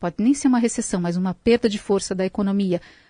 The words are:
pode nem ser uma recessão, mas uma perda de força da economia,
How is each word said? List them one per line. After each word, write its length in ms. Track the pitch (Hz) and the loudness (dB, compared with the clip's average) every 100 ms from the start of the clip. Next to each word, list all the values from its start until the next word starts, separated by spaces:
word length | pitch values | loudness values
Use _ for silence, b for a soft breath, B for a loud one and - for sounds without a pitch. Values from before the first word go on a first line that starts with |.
pode 160 | 175 170 | -8 0
nem 120 | 226 | 0
ser 160 | 285 269 | 2 2
uma 100 | 247 | 2
recessão, 420 | 233 - - 190 | 0 -2 -4 -2
mas 160 | 170 175 | -2 -2
uma 180 | 185 | -2
perda 340 | 175 233 233 226 | -2 2 2 2
de 100 | 202 | -2
força 360 | - 196 - | -2 -2 -2
da 100 | 185 | -4
economia, 560 | 185 - 196 196 190 175 b b | -2 -2 0 0 0 -2 b b